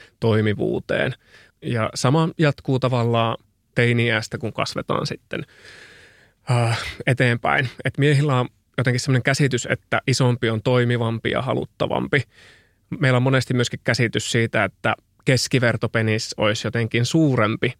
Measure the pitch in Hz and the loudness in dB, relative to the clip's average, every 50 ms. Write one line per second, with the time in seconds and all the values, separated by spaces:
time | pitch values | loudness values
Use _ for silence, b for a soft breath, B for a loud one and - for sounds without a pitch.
0 | B B B _ - 113 107 110 107 107 104 - 113 107 117 - - - 95 - | B B B _ 0 2 2 4 2 0 0 -2 -2 -4 -4 -4 -4 -4 -2 -2
1 | - - 127 b b b b b b b b _ - - 123 113 110 - - - | -2 -2 -4 b b b b b b b b _ -8 -6 -2 -2 -2 -4 -2 -2
2 | - 123 135 165 160 165 - - 165 147 139 - - - 135 127 131 127 131 120 | 0 2 2 2 2 0 0 0 0 0 0 -2 -2 -2 -2 0 0 0 0 0
3 | 117 117 117 113 113 113 117 - _ _ _ _ _ _ _ - 120 120 120 117 | 0 0 2 0 0 0 -2 -6 _ _ _ _ _ _ _ 2 2 2 2 2
4 | 117 120 113 110 110 - - - - 107 - - - - - - - - - - | 2 2 0 -2 -2 -4 -8 -8 -8 -6 -4 -4 -4 -4 -6 -6 -4 -4 -2 -2
5 | - 147 - - _ _ - - - B B B B B B B B B B B | -2 -4 -6 -10 _ _ -10 -10 -10 B B B B B B B B B B B
6 | B B B B B B B B _ - 123 120 120 110 113 B B B B B | B B B B B B B B _ 0 0 2 2 0 0 B B B B B
7 | - - 127 - 131 123 117 120 - - 143 143 143 120 - - - 139 - - | -2 -2 0 2 2 2 2 0 0 0 2 2 0 -2 -6 -8 -8 -6 -2 2
8 | 139 147 147 139 147 151 131 123 123 - - _ _ _ _ - 120 131 120 127 | 2 4 4 4 2 2 2 0 0 -2 -6 _ _ _ _ -2 0 0 0 0
9 | - - 131 127 117 143 135 - 151 131 135 120 - - - - _ _ - 117 | 0 2 0 2 2 2 2 2 2 2 0 -2 -2 -2 -4 -4 _ _ -4 -2
10 | - - 127 - 135 123 123 120 - 113 113 110 - 135 127 123 123 117 120 117 | 0 0 2 2 2 2 2 2 0 -2 -2 0 0 2 2 2 2 2 0 0
11 | 117 113 113 113 - 123 - - 123 131 117 127 - - _ - - - - - | -2 -2 -4 -4 -4 -2 -2 -2 -2 -2 -4 -4 -4 -8 _ -6 -4 -2 -2 -2
12 | - - - 139 120 b b b b b b b b b b b b _ - - | -2 -2 -2 -2 -2 b b b b b b b b b b b b _ -6 -2
13 | 156 131 127 123 123 135 135 131 120 - 127 123 120 - - - - - 120 110 | 0 2 2 2 2 2 2 2 0 0 0 -2 -2 -2 -4 -6 -4 -2 0 0
14 | 123 113 - - - - - 120 113 113 - 123 104 95 - _ - 113 107 - | 0 0 -2 -4 -4 -2 0 0 0 0 0 0 0 -2 -4 _ -4 -4 -4 -4
15 | _ _ _ _ _ - 135 120 - - - 127 123 117 113 113 - 110 - 117 | _ _ _ _ _ 0 0 0 0 0 0 2 2 2 0 0 -4 -2 -2 0
16 | 110 110 107 110 - - - - 113 107 107 - - 110 - 117 117 110 - 117 | 0 0 0 -2 -4 -6 -4 -2 0 0 0 -2 -4 -4 -4 -2 -2 -2 0 -2
17 | 123 - - 165 160 147 131 123 107 104 113 - - 120 - - | 0 2 2 2 4 4 4 2 2 0 0 -2 -2 -4 -4 -8